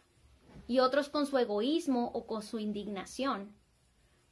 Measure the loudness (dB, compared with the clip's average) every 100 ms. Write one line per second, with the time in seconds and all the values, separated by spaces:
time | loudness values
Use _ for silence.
0 | _ _ _ _ _ -20 0 4 4 4
1 | 2 0 2 2 2 2 2 0 2 2
2 | 0 -4 -6 -8 -6 -6 -4 -4 -6 -8
3 | -8 -4 -2 -2 -6 -16 _ _ _ _
4 | _ _ _